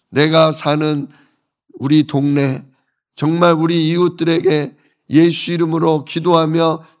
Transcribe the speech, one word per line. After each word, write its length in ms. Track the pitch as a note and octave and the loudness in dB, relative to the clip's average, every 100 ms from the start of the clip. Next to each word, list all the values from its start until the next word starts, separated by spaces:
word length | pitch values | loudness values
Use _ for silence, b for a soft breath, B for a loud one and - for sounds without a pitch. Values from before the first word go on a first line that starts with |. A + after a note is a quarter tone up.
| _ | _
내가 420 | C3+ D#3 D#3+ D#3+ | 0 2 4 2
사는 560 | D3 D3 D3+ D3+ D3 C3+ b b b b _ _ | 0 -2 -2 -2 -4 -6 b b b b _ _
우리 300 | - C3+ D#3 D3+ | -8 0 2 2
동네, 580 | C#3 C#3+ C#3+ C#3 C3+ - _ _ _ _ - | -2 -2 0 -2 -6 -12 _ _ _ _ -6
정말 380 | D3+ E3+ F3 | -4 2 2
우리 340 | D#3+ E3 E3+ D#3+ | 2 0 0 0
이웃들에게 840 | F3 F3 E3+ E3 E3 F#3+ D3+ C#3+ - _ _ - | 0 -2 -2 -2 0 0 -2 -4 -12 _ _ 0
예수 420 | C#3 E3+ D#3+ - | 2 4 2 -4
이름으로 540 | E3+ E3 D#3+ D#3+ D#3 C3+ | -2 -2 -2 0 -2 -4
기도하며 760 | F3 E3 E3 D#3+ E3 E3 D#3+ b b | -6 0 2 2 0 0 -2 b b